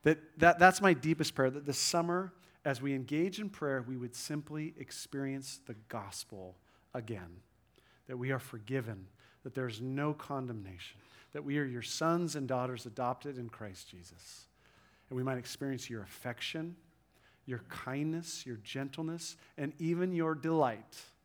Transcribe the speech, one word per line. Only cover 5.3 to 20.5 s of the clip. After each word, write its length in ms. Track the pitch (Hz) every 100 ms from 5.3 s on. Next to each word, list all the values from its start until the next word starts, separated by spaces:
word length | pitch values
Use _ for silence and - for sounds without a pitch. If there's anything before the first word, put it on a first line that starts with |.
| 135 135 - -
the 80 | 107 110
gospel 640 | 117 98 - - 101 92 92 _ _ _
again, 480 | 127 110 104 87 87 - _ _ _ _ _ -
that 100 | 127
we 140 | 127
are 80 | 135
forgiven, 680 | 131 117 104 135 113 101 95 _ - _
that 100 | 131
there 140 | 135 123
is 120 | 107
no 340 | 127 135 147
condemnation, 880 | 151 - 139 127 113 95 90 - - - - -
that 100 | 147
we 160 | 143 143
are 60 | 139
your 180 | 120
sons 520 | 110 - 160 170 170 147
and 120 | 131
daughters 380 | 127 127 123 120
adopted 500 | 107 123 123 147 131
in 120 | 117
Christ 400 | - 107 92 -
Jesus, 580 | 90 85 82 - - - _ - - - _ _
and 80 | 127
we 60 |
might 140 | 131 127
experience 500 | 120 - 139 127 -
your 120 | 113
affection, 720 | 92 - 123 120 - 160 165 175 - _ _ _ - _ -
your 180 | 120 -
kindness, 760 | - 131 135 156 165 165 - 131
your 120 | 110
gentleness, 800 | 101 135 139 139 160 170 165 - - -
and 160 | 143 139
even 360 | 165 170 185
your 220 | 175 160 156
delight. 680 | 160